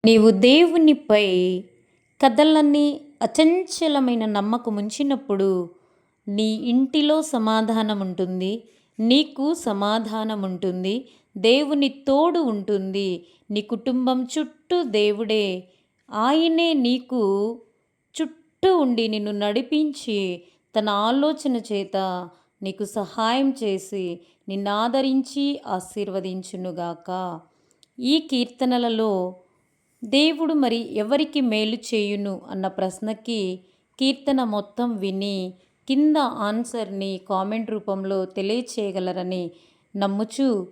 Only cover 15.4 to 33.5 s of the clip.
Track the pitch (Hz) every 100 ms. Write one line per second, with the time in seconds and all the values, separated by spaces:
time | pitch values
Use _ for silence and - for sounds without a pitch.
15.4 | 202 180 180 _ _ _ _ 208 233 311
16.4 | 330 330 339 302 240 254 254 254 208 196
17.4 | 208 233 - _ _ _ _ - 311 -
18.4 | _ _ 381 370 269 233 226 214 208 208
19.4 | 208 208 254 302 302 277 - 208 190 175
20.4 | - _ _ 220 214 202 214 262 294 302
21.4 | 285 240 226 208 196 190 190 180 175 _
22.4 | _ _ 196 190 202 214 190 - 226 254
23.4 | 277 262 220 190 190 202 180 175 _ _
24.4 | - 196 202 208 233 262 269 262 262 285
25.4 | 285 285 - 185 180 - 202 190 185 185
26.4 | 180 185 185 170 170 170 - 185 180 165
27.4 | 170 _ _ _ _ - 247 311 311 254
28.4 | 240 - 254 247 240 226 220 190 180 185
29.4 | _ _ _ _ _ _ 220 262 311 302
30.4 | 320 311 254 233 214 - 214 277 311 294
31.4 | 254 214 214 220 - 226 202 202 202 185
32.4 | - 196 190 190 190 185 214 220 - 226
33.4 | 190